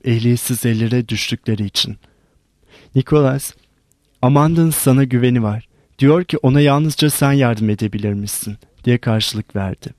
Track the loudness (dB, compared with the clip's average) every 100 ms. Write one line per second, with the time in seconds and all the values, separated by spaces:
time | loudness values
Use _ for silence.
0 | -2 0 2 0 -2 -2 -2 0 0 -2
1 | -2 -6 -6 -6 -4 -4 -4 -4 -6 -8
2 | _ _ _ _ _ _ _ -20 _ -2
3 | 2 2 2 0 -8 -16 _ _ _ _
4 | _ _ 2 4 4 2 0 2 2 2
5 | 2 2 2 0 -2 -4 -10 _ _ _
6 | 2 2 0 -2 2 4 4 2 0 0
7 | -2 2 2 2 2 0 -2 -2 -4 -4
8 | -4 -4 -6 -8 -10 -14 _ _ -2 0
9 | 0 -2 -2 -6 -8 -6 -6 -8 -14